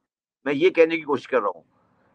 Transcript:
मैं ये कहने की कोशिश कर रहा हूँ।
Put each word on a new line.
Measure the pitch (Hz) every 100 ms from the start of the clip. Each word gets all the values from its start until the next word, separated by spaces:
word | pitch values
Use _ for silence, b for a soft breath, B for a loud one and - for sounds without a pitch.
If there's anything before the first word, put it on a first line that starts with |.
| _ _ _ _ 131
मैं |
ये | 143 180
कहने | 165 165 165
की |
कोशिश | 147 - -
कर | 127
रहा | 104
हूँ। | 85 _ _ _ _ _